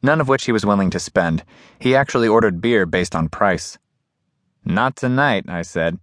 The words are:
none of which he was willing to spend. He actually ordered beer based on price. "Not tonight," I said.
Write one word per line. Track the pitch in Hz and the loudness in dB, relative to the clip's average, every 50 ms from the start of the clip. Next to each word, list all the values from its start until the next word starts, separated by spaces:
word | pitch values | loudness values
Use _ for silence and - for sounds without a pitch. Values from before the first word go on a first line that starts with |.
| - | 4
none | 135 151 160 | 2 2 2
of | 151 127 | 4 2
which | 135 131 - | 0 0 2
he | - 117 | 0 -2
was | 107 98 | 0 2
willing | 101 101 98 98 92 | 2 2 2 2 0
to | 87 90 | -2 -4
spend. | - - _ 98 90 85 80 82 - _ - - - - _ _ | -6 -2 _ 0 0 2 0 -2 -4 _ -20 -20 -20 -20 _ _
He | - 127 127 | -2 2 2
actually | 135 139 - - 131 117 113 | 2 2 2 0 0 2 4
ordered | 107 113 113 107 90 85 | 4 4 4 2 0 0
beer | 92 117 120 110 95 | -2 0 2 2 0
based | 85 85 90 90 85 - | 0 0 -2 -2 -2 -2
on | 82 82 78 | -4 -4 -4
price. | - - 107 101 92 85 - - - - _ _ _ _ _ _ _ _ _ _ _ _ _ _ _ _ _ | -2 0 0 0 0 -2 -4 -10 -16 -20 _ _ _ _ _ _ _ _ _ _ _ _ _ _ _ _ _
"Not | - 85 98 120 131 135 | -4 -2 0 0 -2 -2
tonight," | - - 127 127 131 143 143 117 98 - - | -4 -4 -2 0 0 0 0 0 -2 -4 -6
I | 87 87 85 | -8 -8 -8
said. | - - 87 80 82 85 95 | -6 -4 -2 -2 -2 -4 -6